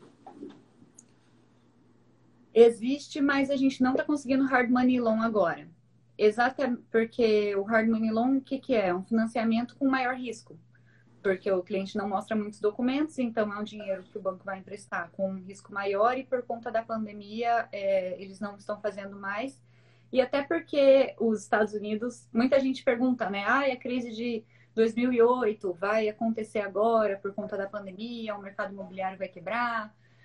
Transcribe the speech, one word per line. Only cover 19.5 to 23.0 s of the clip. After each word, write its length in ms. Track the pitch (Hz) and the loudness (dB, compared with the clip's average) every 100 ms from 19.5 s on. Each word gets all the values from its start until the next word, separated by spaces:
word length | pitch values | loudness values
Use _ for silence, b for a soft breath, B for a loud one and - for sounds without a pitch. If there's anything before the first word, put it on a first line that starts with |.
| - _ _ _ - - | -10 _ _ _ -20 -4
E 80 | 247 | 0
até 220 | 254 285 | 2 0
porque 720 | 285 339 - 302 277 269 247 - | -2 -4 -2 4 8 8 6 0
os 220 | 226 214 | 0 0
Estados 320 | - 214 214 | 0 0 0
Unidos, 560 | 208 208 214 240 - - | -2 -6 -6 -6 -10 -6
muita 260 | 226 254 277 | 0 4 4
gente 260 | 262 262 - | 2 -2 0
pergunta, 440 | 233 | 2